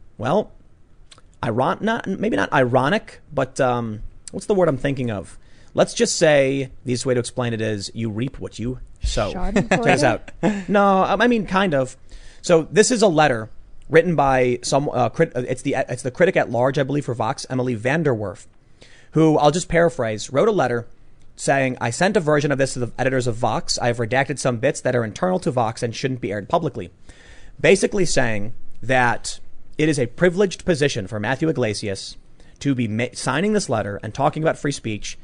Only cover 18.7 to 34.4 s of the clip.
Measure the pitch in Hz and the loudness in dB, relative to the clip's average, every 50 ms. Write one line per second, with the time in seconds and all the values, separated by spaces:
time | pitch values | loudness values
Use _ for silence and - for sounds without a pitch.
18.7 | - - - - - - - - - 151 160 160 151 - 147 151 147 180 - - | -20 -20 -20 -20 -20 -20 -20 -2 2 4 4 6 6 6 4 4 4 2 -2 0
19.7 | - 165 170 165 - - 120 110 110 104 - - 127 135 185 226 214 175 139 120 | 2 4 4 4 2 0 -2 -2 -4 -6 -6 -2 0 2 2 4 2 2 2 0
20.7 | 120 117 107 - - - - - - - - - - - - - 143 139 135 131 | 0 -2 -4 -8 -14 -20 -20 -20 -20 -20 -20 -20 -14 -4 -2 0 2 2 2 0
21.7 | 127 - - 120 120 - 175 196 214 214 160 147 151 147 143 147 139 131 135 127 | -2 -2 -4 -4 -2 0 0 2 2 2 2 4 2 2 2 2 2 2 0 0
22.7 | - 131 120 - - - 127 131 135 131 117 127 110 113 123 110 113 160 - - | 0 -2 -4 -4 -4 -2 0 0 2 2 0 0 0 0 0 0 0 0 -2 -2
23.7 | - - - 123 117 120 120 107 120 131 139 - 143 - - 143 123 110 117 143 | -2 0 0 0 0 0 -2 0 0 0 0 0 -2 -2 -2 -2 0 0 0 -2
24.7 | 156 - - 127 123 123 113 107 101 - - 185 185 180 - 165 123 127 117 107 | -2 0 -2 -2 0 0 -2 -4 -4 -2 -2 0 0 0 -2 -2 0 0 0 -2
25.7 | 117 - 123 120 107 - - 131 131 120 - 101 98 104 98 - - 170 165 135 | -2 -4 -4 -6 -4 -4 -4 -4 -4 -4 -4 -4 -4 -6 -2 0 0 0 0 0
26.7 | - 117 90 85 - - - - - - - - - - - - - - - 151 | -4 -6 -8 -10 -12 -16 -20 -20 -20 -20 -20 -20 -18 -18 -18 -16 -6 2 4 6
27.7 | 190 185 - - - 208 180 147 - 143 127 117 110 101 98 107 - - - - | 6 6 4 2 2 0 2 2 4 2 2 2 2 0 0 -2 -2 -2 -2 -2
28.7 | - - - 117 131 127 123 120 110 - - - - - - - - - - - | -2 -2 0 2 2 4 4 2 2 0 -4 -8 -8 -8 -8 -8 -8 -8 -10 -8
29.7 | - - 151 156 147 139 123 - - - 170 185 165 185 214 185 - - - - | -2 0 2 2 2 2 0 -2 0 2 2 2 4 4 2 0 0 -2 -2 0
30.7 | 175 131 147 135 - 123 98 92 - 104 98 110 135 - 160 160 151 123 123 107 | 0 2 2 0 0 -2 -6 -6 -6 -4 -2 -2 -2 0 0 0 0 0 0 0
31.7 | 104 - - 104 95 - - - - - - - - - - - - - - 143 | -2 -2 -4 -6 -6 -6 -8 -12 -16 -16 -18 -20 -20 -20 -20 -20 -16 -4 -2 0
32.7 | 139 123 120 107 104 110 120 123 - - - 139 127 147 190 214 214 208 202 - | 0 0 0 -2 0 -2 -4 -4 -6 -6 -4 -2 0 0 0 2 0 0 0 0
33.7 | 123 110 101 104 104 - - 113 - - 135 151 - 151 | -2 -2 -2 -4 -6 -8 -8 -8 -4 -2 -2 -2 0 0